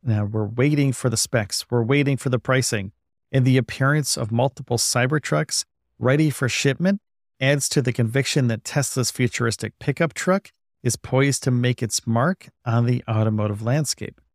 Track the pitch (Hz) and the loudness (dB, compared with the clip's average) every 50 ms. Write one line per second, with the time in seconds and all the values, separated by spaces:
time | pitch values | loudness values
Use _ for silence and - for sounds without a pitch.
0 | _ 139 110 107 104 101 110 110 107 104 110 117 127 147 151 143 143 139 123 - | _ 0 0 0 0 -2 -2 -4 -4 -4 0 0 2 2 2 2 2 0 0 0
1 | - 123 113 110 - - - 120 104 95 - - - _ 123 120 117 110 139 143 | -2 -2 -2 -2 -4 -2 -2 -2 -2 -2 -6 -8 -6 _ -2 0 0 2 2 2
2 | 143 135 139 123 - 135 123 120 _ - 131 131 123 - - 110 98 95 _ _ | 2 2 0 -2 -2 -2 -2 -2 _ 0 0 0 0 0 -2 -4 -6 -6 _ _
3 | _ _ _ _ _ _ - 135 127 127 127 131 120 - - - 135 135 147 151 | _ _ _ _ _ _ 0 2 4 4 4 4 2 0 -4 0 0 2 2 2
4 | 139 - - - 123 101 113 117 127 139 _ - 135 _ 123 110 - - - 123 | 0 -2 -4 -4 -4 -2 0 0 0 0 _ -6 -6 _ -2 -2 0 0 0 0
5 | 123 127 143 151 - - 156 151 151 - - - - _ _ _ _ _ _ _ | 0 2 0 -2 -2 0 -2 -2 -2 -2 -4 -6 -6 _ _ _ _ _ _ _
6 | 117 123 135 151 156 151 135 - 139 120 - - - 143 135 - 170 185 202 202 | 0 2 4 4 4 2 0 0 -2 -2 -2 0 0 0 0 2 0 0 0 0
7 | _ _ _ _ _ _ _ _ 131 135 143 143 - - - 151 123 127 117 - | _ _ _ _ _ _ _ _ 2 2 2 2 0 0 0 0 0 0 0 0
8 | 120 110 113 139 135 - - 156 131 120 113 110 _ - - 151 135 - - 135 | 0 2 2 0 0 2 0 2 2 2 0 -2 _ -4 -2 -2 -2 0 -2 -2
9 | 123 - - - 127 117 - - 123 117 - - - 107 - _ - - 139 - | -2 -2 0 0 -2 -2 0 0 -2 -2 -2 -4 -8 -10 -10 _ -4 -4 -2 0
10 | 170 156 - - - - 185 196 _ - _ _ _ _ _ _ - 127 - - | -2 -2 -2 -4 0 0 0 0 _ -8 _ _ _ _ _ _ -4 -4 -4 -4
11 | - - - 131 139 139 127 - - 135 127 120 123 123 120 - 120 104 - - | -6 -2 2 2 2 2 0 0 0 0 0 2 2 0 0 -2 -4 -4 -4 -6
12 | - 117 113 117 123 165 190 _ - - _ _ _ 120 113 117 120 120 123 120 | -4 -2 0 2 2 0 -2 _ -8 -20 _ _ _ 0 0 2 2 2 0 -2
13 | - - 113 110 110 110 110 107 104 107 104 104 110 117 127 151 151 - - _ | -2 -2 0 0 2 2 0 0 -2 -2 -4 -4 -2 -2 -2 0 -2 -4 -6 _
14 | 107 - - _ _ _ | -10 -14 -14 _ _ _